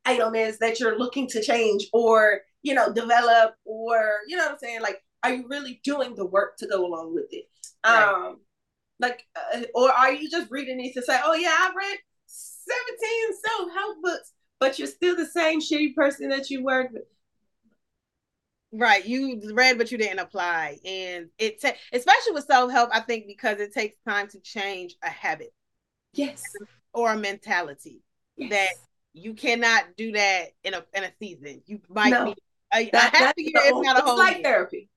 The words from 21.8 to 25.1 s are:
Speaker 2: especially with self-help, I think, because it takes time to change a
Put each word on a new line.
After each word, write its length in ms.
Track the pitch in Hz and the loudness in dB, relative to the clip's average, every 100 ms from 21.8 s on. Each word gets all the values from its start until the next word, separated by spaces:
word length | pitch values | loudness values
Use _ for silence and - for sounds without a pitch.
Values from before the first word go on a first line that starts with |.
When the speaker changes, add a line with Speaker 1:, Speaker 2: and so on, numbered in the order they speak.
| - | -6
Speaker 2:
especially 400 | 247 330 453 480 | -2 4 4 4
with 120 | 302 | -4
self-help, 460 | 285 254 247 254 240 | 4 4 4 2 2
I 80 | 226 | 0
think, 260 | 226 226 202 | -2 -8 -8
because 340 | 202 240 208 | -6 -4 -4
it 120 | 208 | -6
takes 240 | 233 214 _ 226 | -6 -8 _ -6
time 200 | 202 202 | -4 -6
to 120 | 196 | -12
change 560 | - 220 196 185 175 - | -16 -10 -8 -8 -14 -12
a 60 | 175 | -12